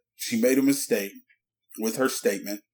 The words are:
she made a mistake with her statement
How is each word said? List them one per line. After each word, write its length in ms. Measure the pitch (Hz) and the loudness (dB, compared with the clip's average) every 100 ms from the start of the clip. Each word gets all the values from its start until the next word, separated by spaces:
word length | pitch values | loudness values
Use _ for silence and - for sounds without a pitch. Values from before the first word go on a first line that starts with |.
| _ - | _ -14
she 200 | - 117 | -4 0
made 180 | 123 135 | 2 4
a 60 | |
mistake 500 | 135 139 - - - - _ _ _ _ _ - | 4 2 0 -2 -2 -10 _ _ _ _ _ -8
with 180 | 110 120 | -6 0
her 140 | 131 | -2
statement 520 | - 117 98 98 104 _ | 0 -2 -2 -6 -12 _